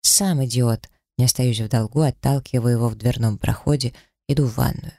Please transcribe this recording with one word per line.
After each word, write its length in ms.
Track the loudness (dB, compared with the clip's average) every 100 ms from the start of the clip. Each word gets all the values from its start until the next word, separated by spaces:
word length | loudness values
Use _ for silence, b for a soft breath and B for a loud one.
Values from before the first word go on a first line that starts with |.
"Сам 420 | 2 2 2 0
идиот". 460 | 0 0 0 0 -6 _ _ 0
Не 60 |
остаюсь 380 | 0 2 0 0
в 80 | 0
долгу, 320 | 0 0 0
отталкиваю 720 | 0 0 -2 -2 -2 -2 0
его 160 | 2 0
в 60 | 0
дверном 420 | -2 0 0 0
проходе, 560 | -2 -2 -2 -2 -2 B B B -2
иду 180 | 0 0
в 100 | 0
ванную. 340 | -4 -4 -10